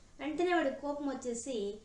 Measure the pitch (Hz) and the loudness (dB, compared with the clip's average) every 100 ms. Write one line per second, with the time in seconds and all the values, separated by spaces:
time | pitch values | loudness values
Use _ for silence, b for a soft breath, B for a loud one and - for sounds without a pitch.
0 | b - 277 302 359 339 277 233 285 294 | b -8 -4 2 4 6 4 0 -4 -2
1 | 285 254 254 233 277 233 202 214 | -2 -2 -4 -4 -4 -2 -2 -6